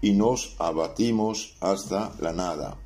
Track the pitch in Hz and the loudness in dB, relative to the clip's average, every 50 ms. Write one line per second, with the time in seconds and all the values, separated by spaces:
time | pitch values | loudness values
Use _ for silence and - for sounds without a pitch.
0 | - 104 101 98 104 117 127 120 - - - - 80 82 80 80 80 76 - - | 4 6 6 6 6 4 4 2 -2 -8 -6 -4 -2 -2 0 0 -2 -2 0 0
1 | 113 117 117 110 107 110 110 104 - - - - - 90 98 98 - - 95 98 | 0 2 2 2 2 0 -2 -4 -8 -10 -12 -4 0 0 0 0 0 -4 -2 -2
2 | 107 - - - - 80 82 85 92 90 82 76 69 55 50 - - | -2 -4 -6 -6 -4 -4 -2 -2 -2 -4 -4 -6 -6 -8 -10 -12 -16